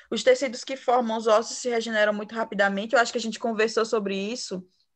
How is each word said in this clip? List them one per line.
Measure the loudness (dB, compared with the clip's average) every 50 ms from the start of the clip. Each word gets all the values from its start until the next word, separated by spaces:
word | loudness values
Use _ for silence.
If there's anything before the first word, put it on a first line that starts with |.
| -10 -6
Os | -4 2 4
tecidos | 4 4 4 2 -4 -4 -6 -10
que | -10 -10
formam | -4 0 2 2 4 2 2 -2
os | 0 2
ossos | 4 4 4 2 0 -8
se | -6 -4 -2
regeneram | -2 -2 -2 0 0 2 2 2 2
muito | -2 -4 -6 -6
rapidamente. | -6 -6 -2 0 2 2 2 2 0 -2 2 2
Eu | 2
acho | 2 2
que | 0
a | -4
gente | -4 -6 -6 -4
conversou | -4 -2 0 0 0 0 2 0 0
sobre | 0 0 -2 -2 -2 -4
isso. | -4 -4 -4 -6 -8 -8 -8 -10 -10 -12 _ _ _ _ _ _